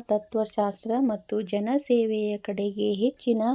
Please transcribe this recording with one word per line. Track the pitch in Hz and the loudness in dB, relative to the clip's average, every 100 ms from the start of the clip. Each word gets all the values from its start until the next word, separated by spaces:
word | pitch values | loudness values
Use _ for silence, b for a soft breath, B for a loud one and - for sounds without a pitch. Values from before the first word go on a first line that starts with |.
| - | 0
ತತ್ವಶಾಸ್ತ್ರ | 214 208 220 208 - 202 190 226 240 | -2 -2 -4 -2 0 -2 -2 -2 2
ಮತ್ತು | 269 208 - 214 | 2 0 -4 -4
ಜನಸೇವೆಯ | 185 202 214 277 - 240 220 214 208 208 | -2 -2 0 0 2 2 2 0 -2 -4
ಕಡೆಗೆ | - 196 202 202 208 | -6 -4 -4 0 -2
ಹೆಚ್ಚಿನ | 196 240 - - 226 226 | 2 0 0 0 2 2